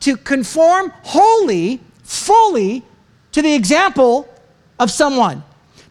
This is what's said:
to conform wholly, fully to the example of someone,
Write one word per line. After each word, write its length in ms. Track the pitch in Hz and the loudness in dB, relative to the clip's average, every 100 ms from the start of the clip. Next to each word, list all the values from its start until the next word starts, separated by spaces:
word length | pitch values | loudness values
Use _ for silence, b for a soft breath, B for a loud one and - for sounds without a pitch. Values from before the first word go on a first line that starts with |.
to 160 | - 254 | -4 -4
conform 760 | - 269 220 311 330 370 381 - | -4 -6 -4 0 2 2 -2 -10
wholly, 760 | - 302 427 453 359 180 175 262 - _ | -4 2 4 2 0 -2 -4 -6 -12 _
fully 800 | - - - 440 440 277 196 247 - _ _ _ _ | -14 -8 2 4 4 0 -2 -6 -10 _ _ _ _
to 100 | - | -2
the 100 | 302 | 0
example 760 | 294 185 302 381 - 247 247 285 - _ _ _ - | 0 0 0 0 2 2 0 -4 -18 _ _ _ -6
of 120 | 240 | -4
someone, 540 | - 294 269 202 131 147 _ _ b b | 0 0 0 -2 -4 -14 _ _ b b